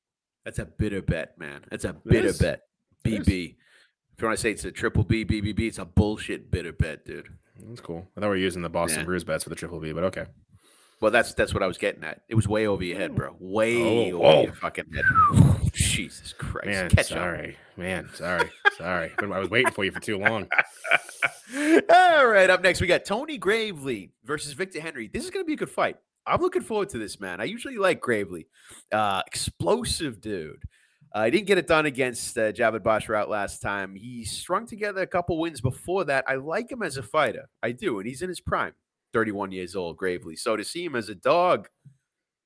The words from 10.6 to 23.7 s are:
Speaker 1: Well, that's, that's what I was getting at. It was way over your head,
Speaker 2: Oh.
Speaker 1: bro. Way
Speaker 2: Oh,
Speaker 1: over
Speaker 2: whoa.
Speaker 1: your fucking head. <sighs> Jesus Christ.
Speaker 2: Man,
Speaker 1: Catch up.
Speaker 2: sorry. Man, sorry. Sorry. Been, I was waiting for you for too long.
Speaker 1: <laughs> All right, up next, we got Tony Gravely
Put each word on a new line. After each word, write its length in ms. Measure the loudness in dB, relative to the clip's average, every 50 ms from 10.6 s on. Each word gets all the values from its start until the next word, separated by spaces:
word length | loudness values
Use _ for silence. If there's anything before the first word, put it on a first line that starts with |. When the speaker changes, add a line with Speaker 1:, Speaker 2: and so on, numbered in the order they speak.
| _ _ _ _ _ _ _ 0
Speaker 1:
Well, 100 | 2 4
that's, 240 | 4 4 4 2 2
that's 180 | 0 0 2
what 120 | 2 0 0
I 40 |
was 120 | 0 -2 -2
getting 240 | -4 -4 -4 -4 -10
at. 180 | -12 -12 -12 _ 0
It 60 | 2
was 120 | 2 2
way 200 | 2 2 2 2
over 160 | 2 0 0 -2
your 140 | -4 -4
head, 140 | -4 -4 -4
Speaker 2:
Oh. 40 | -4
Speaker 1:
bro. 200 | -4 -6 -6 -8 -12
Way 720 | -10 -4 0 2 2 2 2 2 2 4 4 4 2 2
Speaker 2:
Oh, 60 | 2
Speaker 1:
over 0 |
Speaker 2:
whoa. 260 | 6 8 8 10 8 6
Speaker 1:
your 100 | 4 -2
fucking 320 | -4 -6 -6 -6 -6 -8 -6 -4
head. 120 | 0 2 4 6 6 6 6 10 10 10 10 8 6 2
<sighs> 80 | 0 0
Jesus 600 | 2 0 0 0 -2 -4 -6 -10 -16 -18 -16 -14
Christ. 340 | -12 -10 -8 -8 -6 -4
Speaker 2:
Man, 220 | -2 -2 -2 0 2
Speaker 1:
Catch 200 | 2 2 2 0
up. 60 | -2
Speaker 2:
sorry. 400 | -4 -4 -4 -4 -6 -8 -12 -14 -16 -20 -20 -12
Man, 300 | -8 -6 -6 -6 -6 -8 -10 -12
sorry. 380 | -8 -4 -2 0 -2 -2 -4 -4 0 0 0 0
Sorry. 340 | 0 -4 -4 -2 -2 -4 -4 -6
Been, 140 | -6 -6 -4 -4
I 60 | -4
was 100 | -2 0
waiting 220 | 2 2 2 2
for 120 | 0 -2 -2
you 80 | -2
for 80 | -4 -4
too 200 | -6 -6 -4 0
long. 280 | 0 0 0 -2 -4 -2 -2
Speaker 1:
<laughs> 480 | -2 -2 -2 -6 -8 -2 0 0 0 0 -4 -8 -4 -4 -4 -4 -6 -16 -10 -6 -2 2 4 4 4 6 8
All 380 | 8 8 8 8 6 6 6
right, 220 | 6 8 8 8 8
up 120 | 6 6
next, 200 | 4 2 2 2
we 60 | 4
got 160 | 4 4 2 2
Tony 320 | 0 -4 -4 -4 -6 -6
Gravely 760 | -4 0 0 2 2 0 -2